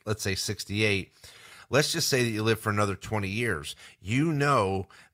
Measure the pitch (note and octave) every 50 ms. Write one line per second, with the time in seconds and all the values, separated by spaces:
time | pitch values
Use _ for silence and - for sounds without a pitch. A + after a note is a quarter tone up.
0 | _ G#2+ G#2 - - G#2 F#2+ - - - G#2 - - - G2+ G#2 G#2+ G#2+ G2+ F#2+
1 | - - _ _ - - - - - - - - - _ - C#3 D3+ D3 - E3+
2 | - - C#3 B2+ B2 A#2 A2 G#2 A2 A2+ A2 - - A2 G#2 G#2 G#2 G2+ F#2+ -
3 | - - A2 G#2 G2+ F#2 G2 A2+ A#2+ A#2 F#2 D2 C#2+ - - - - - - _
4 | - F#2+ A2+ C3+ D#3 E3+ D#3 C#3 C#3+ C#3+ C#3 A#2+ G2+ F#2+ G2 F#2+ G2 - - -
5 | - _